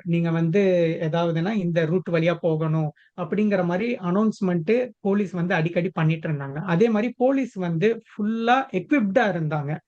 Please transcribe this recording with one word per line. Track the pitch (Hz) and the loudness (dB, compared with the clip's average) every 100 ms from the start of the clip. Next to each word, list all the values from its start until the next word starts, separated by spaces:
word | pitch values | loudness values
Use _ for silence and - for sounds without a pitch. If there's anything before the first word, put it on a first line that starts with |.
நீங்க | 175 170 165 | -2 0 0
வந்து | 165 165 196 190 180 165 165 | 0 2 2 2 2 2 0
ஏதாவதுன்னா | 160 170 170 165 180 | -2 0 0 0 -2
இந்த | 226 175 170 156 | -2 -2 0 0
ரூட் | 180 175 | 0 0
வழியா | 170 165 165 | 0 0 0
போகணும் | 175 156 160 160 151 - _ - | 0 0 0 0 -2 -6 _ -12
அப்படிங்கிற | 160 196 214 196 175 | -4 -2 0 0 0
மாதிரி | 180 233 240 | -2 -2 -4
அனௌன்ஸ்மெண்ட் | 180 190 214 - 185 175 156 240 247 - | -2 0 0 0 -2 0 0 0 -2 -4
போலீஸ் | 202 202 190 | -2 0 -2
வந்து | 180 175 | -2 -2
அடிக்கடி | 180 165 175 170 | 0 0 0 0
பண்ணிட்டு | - 160 160 160 | 2 0 0 -2
இருந்தாங்க. | 147 139 143 | -6 -6 -6
அதே | 156 170 233 | -2 2 4
மாதிரி | 208 240 - | 2 0 0
போலீஸ் | 247 269 254 | 2 2 -2
வந்து | 190 175 165 208 226 | -4 -4 0 0 0
ஃபுல்லா | - - 208 226 233 262 262 | -6 -6 -4 -2 2 2 2
எக்விப்டா | 185 - 294 202 196 214 | -4 0 0 2 2 2
இருந்தாங்க. | 175 151 151 143 156 | 0 -2 -4 -4 -8